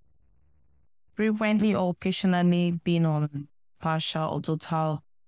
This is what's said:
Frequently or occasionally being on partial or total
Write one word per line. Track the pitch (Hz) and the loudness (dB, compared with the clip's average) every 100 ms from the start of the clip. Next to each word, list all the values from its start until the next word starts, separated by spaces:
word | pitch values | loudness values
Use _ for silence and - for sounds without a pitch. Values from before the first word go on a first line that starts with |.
| _ _ _ _ _ _ _ _ _ _ _ | _ _ _ _ _ _ _ _ _ _ _
Frequently | - 214 214 220 214 214 | -2 0 0 0 2 2
or | 202 180 | 2 0
occasionally | 175 196 185 196 180 175 175 175 170 | -2 -4 0 2 4 4 4 2 -2
being | - 170 | 0 2
on | 165 151 151 143 143 _ _ _ | 2 0 -2 -6 -12 _ _ _
partial | 165 160 160 156 156 | -2 -2 -2 -4 -2
or | 147 | -4
total | 143 156 - 160 156 151 - - | -4 -4 -2 -2 0 -2 -8 -20